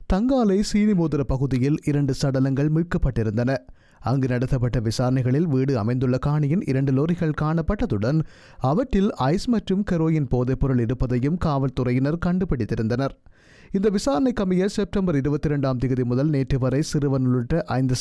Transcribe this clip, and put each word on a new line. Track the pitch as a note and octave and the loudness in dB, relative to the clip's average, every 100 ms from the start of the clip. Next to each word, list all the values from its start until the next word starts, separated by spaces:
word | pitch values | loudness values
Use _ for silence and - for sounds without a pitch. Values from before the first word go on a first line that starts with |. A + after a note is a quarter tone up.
| - | -2
தங்காலை | F#3 B3 C4+ G#3+ F#3+ G3+ | 0 2 2 4 2 2
சீனிமோதிர | G#3 G#3+ F#3+ E3 C#3+ | 2 2 2 2 0
பகுதியில் | C3+ C3 C3+ B2+ C3 D3+ | -2 -2 0 0 0 0
இரண்டு | - D3 C#3 | 0 0 0
சடலங்கள் | C3 C#3+ C3 C3+ C3+ D3+ | 0 0 2 2 2 2
மீட்கப்பட்டிருந்தன. | D#3 E3+ E3+ C3+ A#2 A2 A2 A#2+ C3+ - - _ _ | 0 0 0 0 0 0 0 0 -2 -6 -20 _ _
அங்கு | A2 C#3 B2+ | -2 0 0
நடத்தப்பட்ட | B2 B2+ C3 A#2+ B2+ | -2 0 0 0 -2
விசாரணைகளில் | A2 - B2+ C3 B2 C3+ | -2 0 0 2 2 0
வீடு | E3+ C3 C#3 B2+ | 2 0 0 0
அமைந்துள்ள | G#2 B2+ B2+ B2+ C#3+ | 0 0 0 0 0
காணியில் | D3+ C#3+ F3 - | 0 2 0 0
இரண்டு | C3 C#3 | 0 2
லோரிகள் | C3 D#3+ E3+ D#3+ D3 | 2 0 0 -2 -2
காணப்பட்டதுடன், | D3+ E3 D#3 G#3 A#3+ G#2 A2 D#3 D3+ - - - | -2 0 -2 -2 -2 0 0 0 -2 -10 -20 -6
அவற்றில் | C3 E3+ C4 G3+ G3 | -2 0 0 0 0
ஐஸ் | - C3 F#3 - | 0 -2 0 0
மற்றும் | A3+ - F#3+ G#3 | -2 0 -2 0
கெரோயின் | E3+ D#3+ D#3 C#3 | 0 0 0 0
போதைப்பொருள் | B2+ B2+ C3 C#3 B2 | 0 0 0 0 0
இருப்பதையும் | A#2 B2+ C3 B2 C#3 F3 | 0 -2 -2 0 0 -2
காவல்துறையினர் | E3 C#3 C3+ - B2 B2 C#3 E3 F3 | -2 -2 -2 -2 0 0 0 -2 -2
கண்டுபிடித்திருந்தனர். | F3+ F#3+ C3 G#2 A#2 A2 A#2+ C3+ - - - _ - - | -2 -2 -2 -2 -2 -2 -2 -2 -6 -18 -20 _ -20 -6
இந்த | G3 G#3 | -2 0
விசாரணைக்கமைய, | G3+ C#4 C#4 C4 A3 F#3+ F3+ | 0 0 2 0 0 0 0
செப்டம்பர் | G3 G#3 G3+ G#3 F#3 | 0 -2 -2 -2 0
இருபத்திரண்டாம் | C#3 C#3 D3 D#3 D3 C3+ B2+ | 0 0 0 0 0 0 0
தேதி | B2+ B2+ | 0 0
முதல் | A#2+ B2 D#3 | 0 0 0
நேற்று | C#3+ C3 C3+ | 0 0 0
வரை | B2+ C3+ | 0 0
சிறுவன் | D#3 D3+ C#3 C3+ B2+ | 0 0 0 2 2
உள்ளிட்ட | B2+ A#2+ E3 - | 0 0 -2 -2
ஐந்து | B2 C3 B2+ | -2 0 0